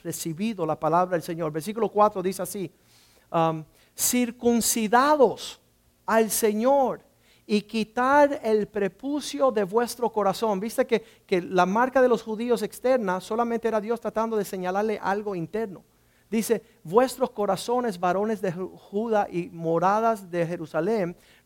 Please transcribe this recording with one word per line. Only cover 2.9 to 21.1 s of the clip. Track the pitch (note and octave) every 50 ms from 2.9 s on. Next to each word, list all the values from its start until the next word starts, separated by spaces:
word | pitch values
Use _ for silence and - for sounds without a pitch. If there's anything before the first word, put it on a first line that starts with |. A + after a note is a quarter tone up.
| _ _ _ _ _ _ _ _
um, | - E3+ E3 E3 D#3+ D#3+ D#3 - _ _ _ _ _
"Circuncidados | - - - - B3 B3 A#3+ B3 - - A#3+ A#3+ A#3 A3 - - A#3 A3 G3+ A#3 A#3+ C4 D4 D#4 D4+ C4 G3 C#3+ - - - - - _ _ _ _ _ _ _ _ _
al | - G#3 A3+ A3+ G#3
Señor | - - - G#3+ G3+ G#3+ A3+ C4 C#4 C#4+ C4 A3+ E3+ - - _ _ _ _ _ _ _ _
y | - G#3 G#3
quitar | G3 - - A3+ G#3+ G#3+ _ B3 B3 C4 C#4 D4 D4 C#4+ C#4+ D4+
el | - A3 A3 G#3+ G3+
prepucio | - - G#3+ G3 F#3+ - _ - C#4 C#4+ D4 - - - C#4+ C#4 C4
de | A3 G#3+ G3+
vuestro | F3 G3+ A#3 A#3+ A3+ - - A#3+ G#3+
corazón." | - G#3+ G3+ G3 F#3+ - A3+ A3 G3+ F#3+
Viste | G#3 A#3 A3+ - B3
que, | B3+ A#3 G#3+ A3 - - _ _
que | _ G3 F3+
la | F3 - F#3+ F#3 F3+
marca | F3+ F#3+ A3 B3 C4 - C4+
de | B3+
los | B3 A#3 A3 -
judíos | A3 A3 G3+ A#3 B3 A#3 G3 G#3
externa | G3 - - - B3 C4 B3+ A3 F#3 F3+ F#3
solamente | F#3 - G#3+ A#3 A#3 A#3 A#3 A#3 A#3
era | A3+ A3 G#3+
Dios | G3+ A3 A#3 A3+
tratando | - G#3+ - A3 A3+ A3+ A3+
de | G#3+ G3
señalarle | - - F#3+ F3+ F3+ F#3 G3 G#3 A3 G#3+ -
algo | - F3+ G3 G#3 G#3+ G#3 G3
interno. | F3 D#3+ D#3 - G#3+ A3+ G3+ F3 C3+ - _ _ _ _ _ _ _ _ _
Dice, | G3 A3+ G#3+ - A3+ G3 - _ _ _ -
"Vuestros | D#3 F3 A3+ C4 B3+ - - C4 -
corazones, | - - G3+ G3 F#3+ F3 - - A#3+ B3 B3 A#3 F#3 F3
varones | F3+ F3+ F3 F#3+ G#3 A3 A3+ F#3
de | G#3 F#3+
Ju-, | D#3+ F3+ F#3 - -
Judá | E3+ - - - G3+ A3+ A#3+ A3 G#3 G3+ -
y | - E3+ F3 -
moradas | F3+ E3 E3 E3 E3 E3+ E3+ F#3 G3+ A3 A3+ A3+ A3+ G#3 G3 F3
de | E3+ F3 E3+
Jerusalén, | E3 F3 E3+ D#3+ D3+ - D#3 D#3+ G3 A3+ A3 F3+ E3+